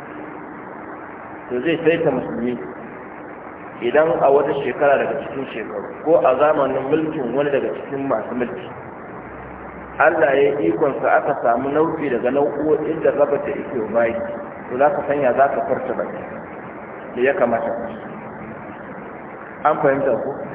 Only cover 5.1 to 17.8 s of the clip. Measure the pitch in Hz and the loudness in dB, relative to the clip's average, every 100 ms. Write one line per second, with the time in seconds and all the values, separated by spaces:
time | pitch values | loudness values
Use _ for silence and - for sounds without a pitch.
5.1 | - - 135 131 113 104 104 98 - 143 | -2 -4 -6 -6 -8 -8 -8 -8 -4 4
6.1 | 165 175 127 147 147 135 135 135 156 156 | 6 6 6 6 4 2 0 0 0 0
7.1 | 151 123 127 147 135 117 - - 139 135 | -2 -2 0 2 2 0 -4 -6 -4 0
8.1 | 113 - 120 120 95 - - - - - | -2 -2 -4 -4 -4 -10 -12 -14 -14 -14
9.1 | - - - - - - - - - 147 | -14 -14 -14 -14 -14 -14 -14 -10 4 4
10.1 | 170 151 135 143 143 - - 151 127 131 | 6 4 6 4 4 0 2 2 2 4
11.1 | 147 156 139 123 120 139 143 160 160 147 | 4 4 2 2 2 2 2 2 0 -2
12.1 | 120 120 139 147 - 151 147 151 160 143 | 0 2 2 2 0 0 0 0 0 2
13.1 | 139 143 143 - 139 - 123 107 113 117 | 4 2 2 -2 -6 -4 -4 0 2 2
14.1 | 113 - - - - - 123 147 143 139 | 0 -4 -8 -10 -12 -8 2 2 2 0
15.1 | 143 135 120 139 113 113 131 - 101 92 | 2 2 4 4 4 0 -2 -2 -4 -4
16.1 | - - - - - - - - - - | -6 -10 -12 -12 -14 -14 -14 -14 -14 -10
17.1 | 123 127 165 127 117 113 - | 0 2 4 2 2 0 -4